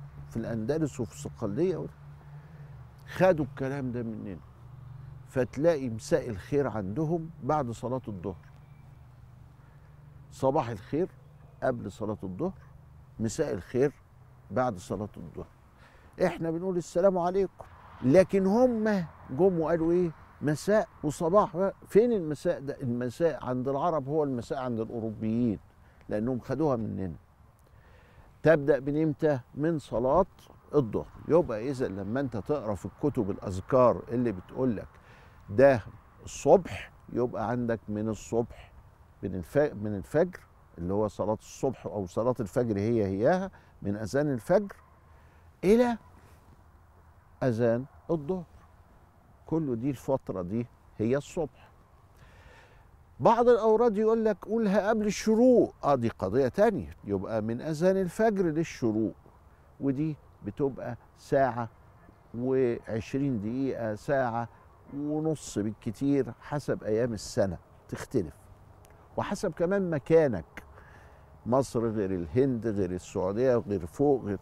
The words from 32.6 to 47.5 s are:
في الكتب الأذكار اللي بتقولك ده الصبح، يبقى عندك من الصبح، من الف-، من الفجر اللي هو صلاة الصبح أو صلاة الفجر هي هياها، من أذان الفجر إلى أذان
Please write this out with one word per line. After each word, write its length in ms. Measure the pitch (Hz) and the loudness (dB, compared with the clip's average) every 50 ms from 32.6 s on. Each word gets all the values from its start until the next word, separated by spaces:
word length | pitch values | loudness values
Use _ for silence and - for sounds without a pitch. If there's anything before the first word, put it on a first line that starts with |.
| 101 110 104 | -2 -2 -4
في 120 | 92 - | -4 -4
الكتب 440 | 95 - - - 147 - 131 104 95 | -10 -8 -4 -4 -2 0 0 -2 -2
الأذكار 720 | 95 - - 110 92 92 - - 139 127 127 117 113 117 - - | -4 -6 -6 -8 -6 -6 -4 2 4 6 6 6 6 2 -2 -6
اللي 240 | 120 123 123 117 | -4 -2 -2 -2
بتقولك 560 | 98 90 - - - 120 131 131 107 90 - - - - - - - - - - - - - - | -2 -4 -10 -12 -6 -2 -2 -2 -2 -4 -6 -12 -18 -20 -20 -20 -20 -20 -20 -20 -20 -20 -14 -4
ده 320 | 101 104 131 139 135 110 - - - - - - - - - | 4 6 6 6 6 4 0 -8 -18 -20 -20 -20 -20 -20 -18
الصبح، 680 | - - - - 139 165 196 170 - 104 - - - - - - - | -16 -10 -2 4 6 6 6 4 0 -12 -12 -14 -16 -20 -20 -16 -8
يبقى 380 | - 113 120 120 - 98 110 104 | -4 -2 -2 -2 -2 -4 -4 -2
عندك 300 | 123 123 123 117 113 107 - - | -2 -2 -2 -2 -4 -4 -4 -6
من 200 | 104 107 107 110 | -6 -4 -4 -4
الصبح، 640 | 107 - - - 117 113 120 - - - - - - - - - - - - - - - | -4 -6 -6 -4 -2 -2 -2 -2 -6 -18 -20 -20 -20 -20 -20 -20 -20 -20 -20 -20 -16 -10
من 120 | - 98 92 | -8 -6 -6
الف-، 400 | 92 85 - - 139 151 147 - | -6 -8 -2 0 2 2 0 0
من 200 | 104 104 107 104 | -6 -6 -6 -6
الفجر 440 | 98 - - - 151 180 175 180 - - - - - - - - - | -8 -8 -2 2 2 2 0 -2 -14 -20 -20 -20 -20 -20 -20 -12 -8
اللي 140 | 85 87 | -4 -2
هو 160 | 98 104 107 104 | 0 0 0 -2
صلاة 300 | - - 95 101 107 - | -2 -4 -2 -2 -2 -4
الصبح 460 | - - - - - 135 117 - - | -6 -14 -10 -4 -4 -4 -4 -4 -10
أو 200 | 101 80 104 95 | -8 -6 -6 -6
صلاة 280 | 87 - 110 110 127 123 - | -6 -4 -2 0 0 0 -2
الفجر 380 | 117 95 - 131 127 117 107 98 | -4 -4 -2 -2 0 0 0 0
هي 260 | 101 113 120 117 101 | 0 0 2 2 2
هياها، 460 | 95 95 95 113 143 180 185 190 185 - - - - - - | 0 0 2 2 2 2 2 -2 -6 -10 -16 -20 -20 -18 -10
من 140 | - 101 101 | -6 -4 -4
أذان 360 | 104 110 95 - 139 151 151 | -4 -4 -2 -2 0 0 0
الفجر 440 | 135 117 - - 175 214 208 196 - - - - - - _ - - - - - - - - - - - - | -2 -4 0 2 2 2 2 0 -12 -18 -20 -20 -20 -20 _ -20 -20 -20 -20 -20 -20 -20 -20 -20 -12 -2 2
إلى 340 | 180 214 233 247 240 233 - - - - - - - - - - - - - - - _ - _ _ _ _ _ - - _ _ - - - | 4 6 6 4 2 0 -4 -8 -16 -20 -20 -20 -20 -20 -20 -20 -20 -20 -20 -20 -20 _ -20 _ _ _ _ _ -20 -20 _ _ -18 -8 -2
أذان 420 | - 131 | 0 0